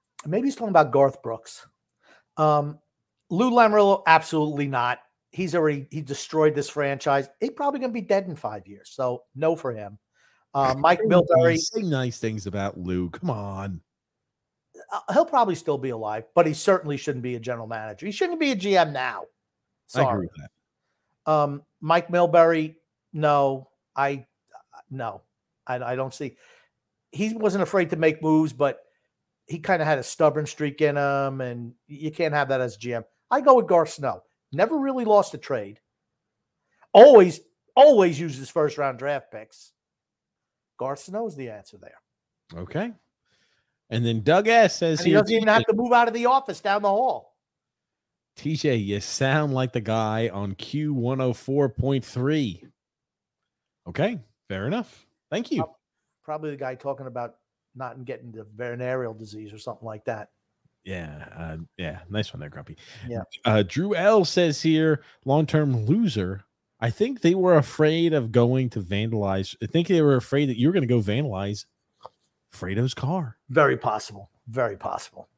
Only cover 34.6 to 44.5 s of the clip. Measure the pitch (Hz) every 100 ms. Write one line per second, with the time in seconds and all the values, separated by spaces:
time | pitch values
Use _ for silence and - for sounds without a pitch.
34.6 | 226 311 269 254 220 208 196 131 - 120
35.6 | 101 107 _ _ _ _ _ _ _ _
36.6 | _ _ _ 202 277 233 180 - _ _
37.6 | _ 247 294 226 180 147 165 131 131 170
38.6 | 151 147 139 120 139 139 - 107 110 -
39.6 | - _ _ _ _ _ _ _ _ _
40.6 | _ - 131 139 - 208 226 143 120 104
41.6 | - 95 - _ _ _ _ _ _ 85
42.6 | 90 160 233 208 _ _ _ _ _ _
43.6 | _ _ - 113 117 113 101 180 214